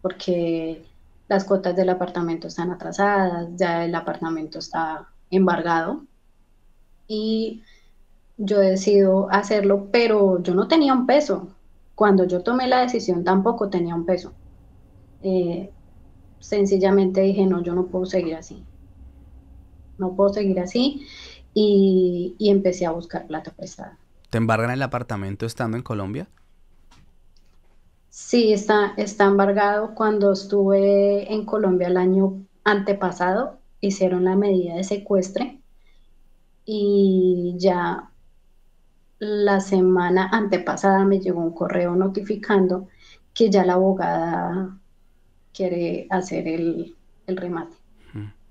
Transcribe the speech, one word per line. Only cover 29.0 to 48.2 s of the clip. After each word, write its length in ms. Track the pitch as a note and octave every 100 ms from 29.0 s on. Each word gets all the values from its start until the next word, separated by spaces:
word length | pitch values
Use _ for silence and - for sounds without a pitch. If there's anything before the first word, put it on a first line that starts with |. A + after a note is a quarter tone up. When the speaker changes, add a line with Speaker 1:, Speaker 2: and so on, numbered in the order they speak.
| G#3 - G3
Speaker 1:
embargado. 680 | G3 G3+ G3+ G3+ G#3 G#3+
Cuando 380 | A3 A3 G#3+ G3+
estuve 1000 | G3 G3 G3+ G3 G3 G3 G3+ G3+ G3+ -
en 120 | G#3+
Colombia 440 | G3 G#3+ G3 F3+ F3
el 80 | F3+
año 480 | F#3 F#3+ G3 F#3+ - _
antepasado, 960 | G#3 G3+ G3+ G3 F#3 - F3+ G3+ C#4 - _ _
hicieron 440 | G3+ G3 F#3 F3+
la 120 | F#3 F#3+
medida 400 | G3+ F#3 F3 E3+
de 80 |
secuestre 760 | G3 G3+ - G3 F#3 - C4 - _ _ _ _ _ _ _ _ _ _ -
y 920 | G#3+ G3+ G3+ G3 F#3 F#3 F3+ F3 F3+
ya 520 | F#3 F3 F3 F3+ - _ _ _ _ _ _ _ _ _ _ _
la 420 | G#3 G#3 G3+ G3
semana 680 | G3 G3 F#3 F3+ F3 F#3 F#3
antepasada 760 | A3+ G3+ F3+ - - G3 G3
me 140 | G3 G3
llegó 200 | F#3 E3+
un 120 | E3+
correo 420 | - F3 F3 F3 F3
notificando 920 | G3 G3 G3+ G#3 - G3+ F#3 F3+ - _ - - _
que 160 | - A3+
ya 140 | G3
la 80 | F3+
abogada 1040 | F3+ F#3+ F#3+ E3+ E3+ E3 E3+ F3 F3+ F#3 F#3+ _ _ _ _ _ _ _
quiere 520 | - F#3 F3 E3+ F3 -
hacer 380 | F#3+ F#3 E3+ D#3+
el, 500 | E3 E3+ E3 - - _ _ -
el 100 | F#3
remate. 380 | F3+ E3 E3 - _ _ -
Speaker 2:
Mm. 180 | -